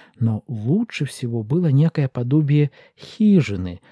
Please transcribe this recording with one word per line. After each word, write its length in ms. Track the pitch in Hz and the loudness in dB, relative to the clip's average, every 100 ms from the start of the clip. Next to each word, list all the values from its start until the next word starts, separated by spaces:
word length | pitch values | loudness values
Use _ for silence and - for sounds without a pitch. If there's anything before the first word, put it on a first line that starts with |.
| - - | -18 -4
но 260 | 113 107 - | -2 -2 -6
лучше 600 | 110 110 202 240 - 143 | -6 -2 0 -2 -6 -8
всего 360 | - 123 117 | -6 -6 -6
было 260 | 107 160 170 | -2 -2 2
некое 400 | 135 165 - 135 | 2 2 0 -4
подобие 640 | 123 123 151 143 147 147 _ - _ | -4 0 0 2 2 0 _ -20 _
хижины, 840 | - - 214 196 117 95 92 87 _ | -14 0 4 4 2 -4 -6 -10 _